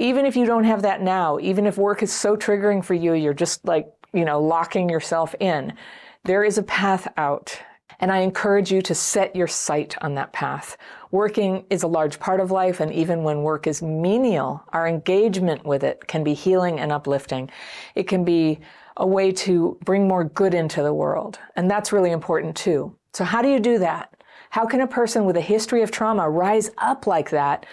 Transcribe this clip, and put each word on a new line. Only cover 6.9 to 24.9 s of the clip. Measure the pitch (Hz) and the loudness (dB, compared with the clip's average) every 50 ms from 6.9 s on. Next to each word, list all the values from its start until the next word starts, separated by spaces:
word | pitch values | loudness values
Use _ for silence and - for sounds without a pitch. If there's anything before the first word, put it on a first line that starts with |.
| 190 180 - - - | 0 0 -2 -6 -6
out. | - 156 143 143 - - - - - - - - _ _ - - - | -4 -2 -2 -2 -4 -6 -10 -14 -16 -16 -20 -20 _ _ -20 -8 -4
And | - 185 | -2 0
I | 190 190 | 2 2
encourage | 185 190 185 - - 214 202 202 190 180 190 | 2 0 0 0 0 2 4 4 4 2 2
you | 190 185 | 0 0
to | - 165 | 0 -2
set | - - - - 208 190 - - | -2 -2 -2 0 0 0 0 0
your | 185 175 | -2 -2
sight | 170 - - - - 151 151 147 - - - - | -2 -2 -4 -4 -2 -2 -2 -2 -4 -8 -8 -6
on | 147 143 | -6 -4
that | 139 139 - - | -6 -6 -8 -8
path. | - 147 135 135 139 - - - - - - - - - - - | -6 -6 -6 -6 -8 -10 -14 -18 -18 -20 -20 -20 -20 -10 -4 -2
Working | 190 208 208 208 220 208 190 185 190 196 - | 0 0 0 0 0 0 0 0 -2 -4 -4
is | 202 175 170 | -4 -2 -2
a | 165 | 0
large | 170 165 156 151 147 - | 0 0 0 0 -2 -4
part | - - 185 190 | -2 0 0 0
of | 190 185 | 0 0
life, | 190 190 185 185 180 - | 0 2 2 0 0 0
and | 165 156 - | -4 -2 -2
even | 165 160 170 175 165 160 | -2 0 0 0 0 0
when | 156 151 147 147 | -2 -2 0 0
work | 156 156 147 151 | -2 -2 -2 -2
is | 160 151 - 165 | -4 -4 -4 -4
menial, | 160 156 160 165 180 208 240 262 247 202 151 135 131 143 151 - - - | -4 -2 -2 0 0 2 2 2 2 0 0 -2 -4 -6 -8 -10 -8 -4
our | 165 165 165 | -2 -2 -2
engagement | 165 156 151 - 185 196 214 226 185 190 180 175 156 - - | -2 -2 0 2 2 4 4 2 2 2 0 0 0 -2 -2
with | 147 143 139 139 | -2 -2 0 0
it | 135 131 - - - | -2 -4 -4 -8 -6
can | - 160 151 | -4 -2 0
be | 151 147 | 0 -2
healing | 147 - 185 185 185 180 180 165 147 | 0 2 2 2 4 2 2 0 -2
and | 135 151 | -2 -2
uplifting. | 147 147 147 139 139 139 - - 139 131 131 - - - - - - - - - - | -2 -2 -2 -2 -2 -2 -2 -4 -6 -6 -6 -8 -12 -16 -18 -18 -16 -18 -18 -8 -6
It | - 185 - | -6 -4 -2
can | 202 185 175 | 0 0 2
be | 170 175 165 160 156 156 156 - - - - - - - | 2 2 2 2 2 0 -2 -6 -14 -20 -20 -20 -18 -6
a | - 180 | -2 0
way | 190 190 190 196 190 185 | 2 2 4 2 2 0
to | 190 - 190 180 170 165 175 - - - | 0 0 0 2 2 2 0 -2 -4 -2
bring | - 190 196 202 190 | 0 2 2 4 4
more | 185 180 170 | 2 2 0
good | 151 - - 196 190 175 | -2 0 0 2 2 2
into | 175 160 156 - 160 143 | 2 0 0 -2 -2 0
the | 147 151 | 0 0
world, | 151 151 147 151 156 - 214 190 - - - _ | 0 0 0 -2 -2 -4 -8 -12 -16 -20 -10 _
and | - 170 185 | -2 0 2
that's | 202 214 208 - 208 | 0 0 0 0 2
really | 202 185 175 | 2 2 2
important | 170 160 156 - 170 160 147 147 160 | 2 -2 -2 -2 -2 -2 -2 -4 -6
too. | - - 202 165 139 - - - _ _ _ - | -4 -2 0 0 0 0 -4 -8 _ _ _ -8
So | - 190 | -6 -4
how | 175 185 233 | -2 0 0
do | 240 277 | 2 4
you | 277 262 | 2 4
do | 208 240 240 220 | 4 2 2 2
that? | 185 165 160 160 - - _ _ _ _ - - - _ | 2 0 -2 -4 -8 -12 _ _ _ _ -20 -20 -18 _
How | - 220 226 | -4 -2 -2
can | 226 269 254 | 0 2 0
a | 262 | 0
person | 254 | 0